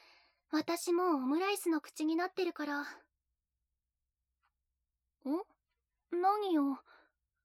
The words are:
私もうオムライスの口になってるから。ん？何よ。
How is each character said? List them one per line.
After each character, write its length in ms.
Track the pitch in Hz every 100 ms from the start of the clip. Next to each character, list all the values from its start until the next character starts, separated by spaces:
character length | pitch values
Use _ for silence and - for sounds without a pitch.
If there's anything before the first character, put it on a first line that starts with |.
| - - _ _ _
私 400 | 311 320 339 349
も 200 | 349 359
う 20 |
オ 40 | 285
ム 220 | 254 311
ラ 100 | 392
イ 60 | 403
ス 140 | 349
の 100 | 311
口 240 | - -
に 120 | 311 330
な 100 | 359
っ 80 |
て 100 | -
る 80 | 349
か 140 | 311 294
ら。 160 | 285
ん？ 40 | 285 - _ _ _ _ _ _ _ _ _ _ _ _ _ _ _ _ _ _ _ _ _ _ 262 330 - _ _ _ _ _ -
何 400 | 349 381 415 392
よ。 280 | 311 277 262 - - _ _ _ _